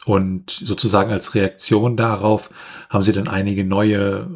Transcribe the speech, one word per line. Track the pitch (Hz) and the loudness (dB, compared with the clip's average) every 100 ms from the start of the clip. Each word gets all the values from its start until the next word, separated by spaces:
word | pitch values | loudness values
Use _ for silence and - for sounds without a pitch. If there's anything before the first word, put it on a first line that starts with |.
| - | 0
Und | 98 95 92 - | 0 2 -4 -8
sozusagen | - 117 101 113 98 101 | -10 -6 -2 0 2 2
als | 101 - 110 | -2 -2 0
Reaktion | 95 - - 107 120 117 | 0 -2 2 2 2 0
darauf | 113 104 107 107 - - - - - | 0 0 2 2 -2 -20 -20 -20 -4
haben | 104 | 0
sie | 98 | 2
dann | 101 95 | 2 -2
einige | 95 98 98 | -2 -2 -2
neue, | 95 98 107 104 101 98 113 | 0 2 2 2 0 -4 -8